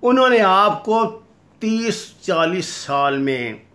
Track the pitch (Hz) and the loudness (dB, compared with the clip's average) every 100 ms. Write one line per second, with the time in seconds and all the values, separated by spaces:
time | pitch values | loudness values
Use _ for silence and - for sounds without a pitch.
0 | 240 262 262 240 202 190 208 - - 220 | 2 4 4 4 4 4 2 0 -2 0
1 | 214 - _ _ _ _ 220 220 226 190 | -2 -6 _ _ _ _ -4 -2 -2 -6
2 | - - - 170 165 185 170 - - 143 | -8 -16 -4 0 0 -2 -6 -10 -4 0
3 | 139 139 139 131 120 107 _ | 0 0 -2 -4 -6 -10 _